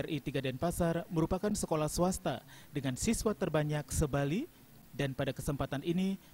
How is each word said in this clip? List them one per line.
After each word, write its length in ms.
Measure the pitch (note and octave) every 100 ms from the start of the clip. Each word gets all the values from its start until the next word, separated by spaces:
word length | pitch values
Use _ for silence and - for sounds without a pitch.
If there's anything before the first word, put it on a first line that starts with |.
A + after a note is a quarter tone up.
R 80 | -
I 80 | D3
tiga 240 | D3 C3+
Denpasar 640 | C3 C3 E3+ - E3+ E3 -
merupakan 400 | E3 E3 F#3 G#3
sekolah 320 | G#3+ - D#3 D3+
swasta 560 | - F3+ F#3 E3 B2 - - -
dengan 240 | C#3+ C3 B2+
siswa 400 | - A3+ A3 G#3
terbanyak 480 | F3+ D#3 D3+ D3+ -
se-Bali, 560 | - D3+ C#3+ C#3+ F3+ E4 - - - - B2+
dan 160 | C#3
pada 160 | C3 C#3
kesempatan 560 | - - C#3 C3+ C#3 E3
ini 320 | F3 F#3+ G3 -